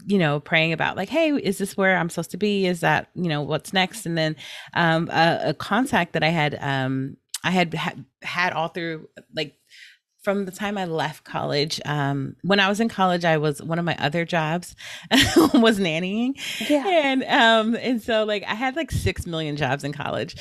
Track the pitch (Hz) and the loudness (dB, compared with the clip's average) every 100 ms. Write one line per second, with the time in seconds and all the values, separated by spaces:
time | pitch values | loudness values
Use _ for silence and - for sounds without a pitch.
0 | 170 196 156 147 - 160 160 160 147 185 | 0 2 2 0 0 2 2 0 -2 -2
1 | 196 311 320 285 185 190 196 - 190 180 | -2 0 2 2 -2 -2 -4 0 2 2
2 | 170 - 165 180 208 202 180 170 160 151 | 0 -4 -8 -2 0 2 0 0 2 0
3 | - - 175 147 135 151 - 190 185 - | -2 -4 -2 -2 -2 -4 -2 -2 -2 -4
4 | 165 165 156 156 - - - - 165 165 | -4 -2 -2 -2 -12 -16 -6 0 2 2
5 | 170 131 165 143 131 - - 208 262 196 | 2 2 4 2 0 -2 -2 0 2 0
6 | 175 160 156 170 147 - 139 135 131 135 | 0 0 2 2 0 0 -2 -2 0 -2
7 | 135 - _ - 165 185 170 160 165 - | -4 -10 _ -6 0 2 2 -2 -6 -8
8 | - _ - 175 180 156 165 185 170 160 | -14 _ -6 -2 0 0 -4 -6 -8 -8
9 | - - - 160 156 - _ - - _ | -12 -20 -10 -8 -8 -10 _ -20 -20 _
10 | _ _ - 202 190 180 208 208 180 160 | _ _ -4 -2 -4 -6 -6 -4 -4 -2
11 | 147 147 - - 139 143 151 - - 147 | -2 -6 -10 -6 -2 -2 -2 -4 -4 -2
12 | 139 139 135 - 175 196 196 208 226 208 | -2 -2 -6 -6 0 2 2 2 0 2
13 | 185 180 170 156 151 143 156 165 175 - | 2 2 2 2 2 -2 -4 -2 -2 -2
14 | 143 170 165 170 156 175 - - - - | -2 -2 -2 -2 0 -4 -6 -16 -16 -16
15 | - 254 - - 302 262 226 202 180 160 | 2 4 6 6 6 6 6 4 0 0
16 | 185 214 247 269 - - 214 294 381 339 | -2 -2 -2 -4 -8 -6 0 2 4 2
17 | 277 262 - 269 226 226 220 233 220 240 | 4 0 2 4 6 6 4 0 0 -2
18 | 240 220 214 208 - 214 262 269 269 - | 0 0 0 -2 -4 -4 -4 -4 -4 -2
19 | 190 - 180 160 156 147 135 139 139 143 | -2 -4 -4 -4 -4 -2 -2 -2 -4 -6
20 | - 120 135 - | -4 -4 -6 -2